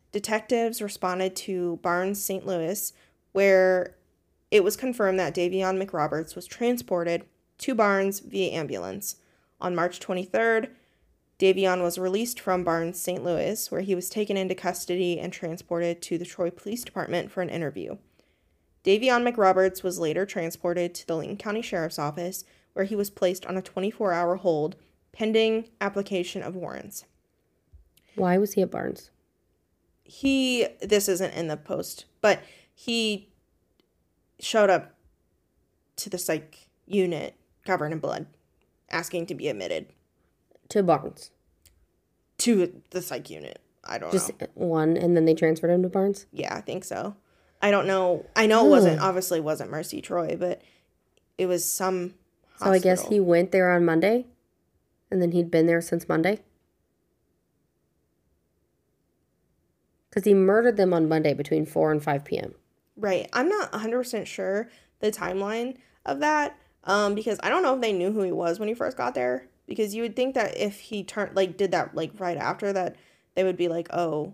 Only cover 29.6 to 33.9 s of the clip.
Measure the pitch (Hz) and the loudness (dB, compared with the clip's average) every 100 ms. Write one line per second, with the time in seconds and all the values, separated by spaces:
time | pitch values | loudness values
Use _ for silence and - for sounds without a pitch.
29.6 | _ _ _ _ _ - 277 269 262 247 | _ _ _ _ _ -4 0 2 2 2
30.6 | - - 196 208 202 175 185 - 165 156 | 0 -4 2 2 2 0 -2 -4 -6 -6
31.6 | - 185 - - - _ 214 190 - - | -6 -8 -8 -14 -20 _ 2 2 -2 -20
32.6 | _ _ - 233 220 208 - _ _ _ | _ _ -4 -2 0 -4 -8 _ _ _
33.6 | _ _ _ | _ _ _